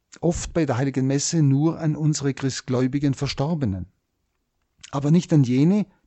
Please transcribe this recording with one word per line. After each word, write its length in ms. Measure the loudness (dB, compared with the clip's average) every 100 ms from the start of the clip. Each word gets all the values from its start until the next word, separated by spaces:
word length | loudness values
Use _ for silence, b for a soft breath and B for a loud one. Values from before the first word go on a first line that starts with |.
| _ -4
oft 320 | -2 -2 -4
bei 140 | -2 0
der 100 | 0
Heiligen 300 | 0 0 0
Messe 340 | 0 0 2
nur 380 | 2 4 2 0
an 160 | -2 0
unsere 400 | 0 0 -2 -2
christgläubigen 800 | -4 -6 -4 -2 0 0 -2 -2
Verstorbenen, 720 | -4 -4 -4 -2 -2 -4 -8 _ _ _ _ _ _ _ _ _ -10
aber 180 | -4 2
nicht 240 | 2 4
an 100 | 4
jene, 440 | 4 4 4 2 -2 b